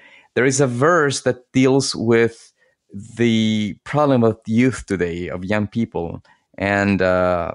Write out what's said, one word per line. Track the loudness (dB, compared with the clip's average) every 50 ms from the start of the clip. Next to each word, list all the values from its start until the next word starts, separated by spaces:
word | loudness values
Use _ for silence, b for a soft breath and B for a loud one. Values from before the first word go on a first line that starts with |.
| B B B B B B B
there | 0 0
is | 2 2 2
a | 0
verse | 0 0 0 2 2 2 2 2 0 -2 -2
that | -2 -4 -4 -4 _ _
deals | 0 2 4 4 4 2 0 -2 -4
with | -4 0 2 4 4 4 2 -2 -6 -20 _ _ _ _ _ _ _ _ _ -20
the | -18 -18 -12 -4 -2 0 2 2 2 0 0 0 -2 -4 -6 -8 _ -10
problem | -4 -2 0 2 2 2 4 2
of | 2 0 -2 -4
youth | -2 0 2 2 0 0 -4 -6
today, | -6 -4 -2 -2 -4 -4 -6 -8
of | -8 -8 -8 -6
young | -4 -2 -2 -4
people. | -4 -4 -6 -6 -4 -6 -8 -8 -8 -10 -12 b b b b b b -10
And, | -6 -4 -2 0 0 0 0 0 0
uh, | 2 2 2 2 2 0 0 -2 -4 -6